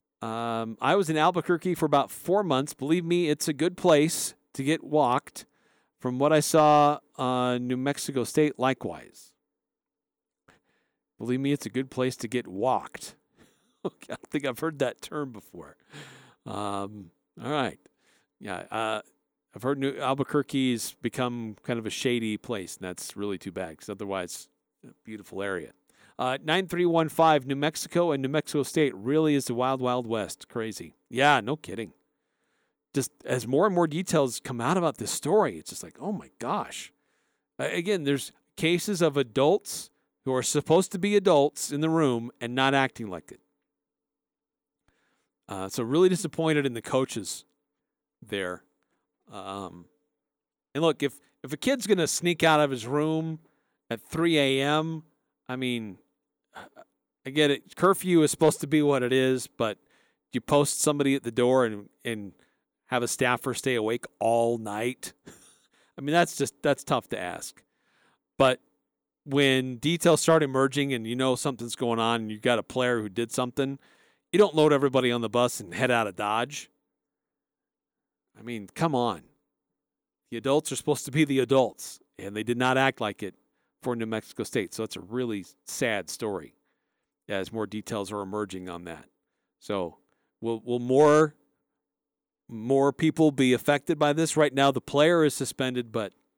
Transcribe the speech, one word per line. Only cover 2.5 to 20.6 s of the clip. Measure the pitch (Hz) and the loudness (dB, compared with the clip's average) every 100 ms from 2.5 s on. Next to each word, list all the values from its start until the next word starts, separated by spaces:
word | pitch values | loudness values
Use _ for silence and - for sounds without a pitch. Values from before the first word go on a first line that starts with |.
| 131 147 | 0 -2
Believe | - 139 175 165 | -6 -2 0 2
me, | 175 165 | 0 0
it's | 147 - | 0 -2
a | |
good | 139 165 180 | -2 -2 2
place | 180 151 156 - - - _ | 4 6 4 0 -6 -10 _
to | - | -6
get | 135 160 | -2 -2
walked. | - 151 127 127 - - - _ _ _ _ _ | 0 2 2 2 -2 -14 -20 _ _ _ _ _
From | 127 127 | -6 0
what | 147 | 4
I | 156 | 4
saw, | - 160 151 147 147 147 - - | 4 6 8 8 6 2 -6 -6
uh, | 127 127 123 123 | -2 0 0 -2
New | 123 127 | -2 -2
Mexico | 135 - - 135 | -2 -4 -4 -4
State, | 113 - 151 - | 0 2 2 2
likewise. | 127 127 98 82 - - - _ _ _ _ _ _ _ _ _ _ _ _ _ _ _ _ _ _ - | -2 -2 -6 -10 -16 -20 -20 _ _ _ _ _ _ _ _ _ _ _ _ _ _ _ _ _ _ -10
Believe | 117 127 | -4 -2
me, | 139 | 0
it's | 143 104 | -2 -4
a | |
good | 127 135 | -6 -6
place | - 127 - | -2 -4 -4
to | 113 | -6
get | 123 110 | -6 -6
walked. | 95 123 113 - - - - | -4 0 0 -4 -14 -18 -20
<laughs> | _ _ _ _ _ _ - | _ _ _ _ _ _ -12
Okay, | - - | -10 -14
I | - | -16
don't | - | -8
think | 147 135 | -6 -4
I've | 117 | -4
heard | 160 143 | -6 -2
that | 127 - | -2 -4
term | - 151 139 | -10 -8 -8
before. | 107 - 87 82 - _ 143 - - - _ - | -12 -18 -18 -18 -20 _ -20 -20 -20 -20 _ -10
Um, | 101 104 101 98 104 87 _ _ - | -8 -6 -6 -8 -12 -18 _ _ -12
all | 120 | -4
right. | 147 117 - _ _ _ _ _ _ | -2 -4 -6 _ _ _ _ _ _
Yeah, | 98 90 95 | -12 -10 -8
uh, | 113 110 107 - _ _ _ _ 101 | -4 -4 -4 -8 _ _ _ _ -8
I've | |
heard | 127 143 | -4 -2
New | 135 135 | -4 -2
Albuquerque's | 131 139 135 147 - 139 | -2 -4 -2 -4 -2 -2